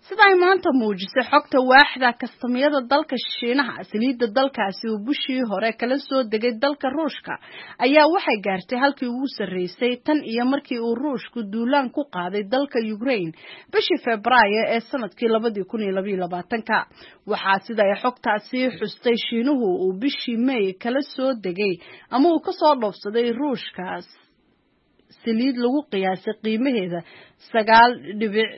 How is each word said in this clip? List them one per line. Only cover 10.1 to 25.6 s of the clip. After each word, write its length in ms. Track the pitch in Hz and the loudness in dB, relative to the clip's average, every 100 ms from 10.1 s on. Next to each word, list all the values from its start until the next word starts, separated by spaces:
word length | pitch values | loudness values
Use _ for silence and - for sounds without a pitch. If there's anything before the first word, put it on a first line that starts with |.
| 302 | -2
iyo 240 | - 226 | 0 -2
markii 320 | 247 277 - 240 | 0 -2 -4 -4
uu 140 | 233 | -2
Ruushku 440 | 233 294 240 - 240 202 | -2 -2 -4 -8 -10 -6
duulaan 400 | 220 233 285 254 | -4 0 0 0
ku 120 | - | -4
qaaday 380 | 185 180 180 202 | -6 -6 -4 -6
dalka 320 | 196 254 285 247 | -2 -2 0 -4
Ukraine 460 | 220 214 247 233 165 - - - - | -4 -4 -2 -2 -4 -8 -20 -20 -2
bishii 280 | 415 - 330 | -2 0 -2
Febraayo 640 | - 220 226 247 202 214 220 | 0 -2 2 4 4 2 0
ee 120 | 233 | -2
sanadkii 480 | 226 277 208 - 233 | -4 -8 -8 -4 0
labadii 380 | 220 233 202 | 2 0 -4
kun 160 | 185 226 | -6 -4
iyo 100 | 202 | -2
laba 160 | 190 196 | -2 -2
iyo 100 | 190 | -4
labaatanka. 600 | 175 180 - 226 - 208 - - - - | -4 -6 -6 -6 0 -2 -2 -16 -20 -20
Waxaa, 360 | 190 202 196 196 | -8 -4 0 0
sida 240 | - 220 | 0 2
ay 120 | 196 196 | 2 2
xogtaasi 640 | 247 247 240 208 - 254 254 | -2 -2 -2 -2 -2 -2 -2
xustay, 420 | - 214 - 247 233 | -2 -8 -2 0 0
Shiinuhu 500 | - 233 254 277 214 175 | 0 -2 0 2 0 0
uu 120 | 185 | 0
bishii 440 | 185 269 - - 226 | 0 -4 -4 -6 0
May 360 | 254 247 190 | 0 0 -2
kala 280 | 185 233 262 | -2 -4 -2
soo 320 | 277 - 262 | -4 -4 -2
degay 400 | 240 190 175 208 175 - - - | -2 -6 -2 -2 -2 -10 -20 -4
ama 220 | 247 330 | 2 4
uu 100 | 320 | 2
ka 120 | - | -2
soo 220 | 370 311 269 | 2 2 4
dhoofsaday 560 | 214 - 208 226 240 | 0 -4 -4 -2 0
Ruushka 520 | 240 294 233 - - 185 180 - _ _ _ _ _ _ _ _ _ _ _ | -2 -4 -4 -8 -12 -10 -10 -12 _ _ _ _ _ _ _ _ _ _ _
saliid 320 | 233 226 262 | -4 0 0
lagu 220 | 240 | 0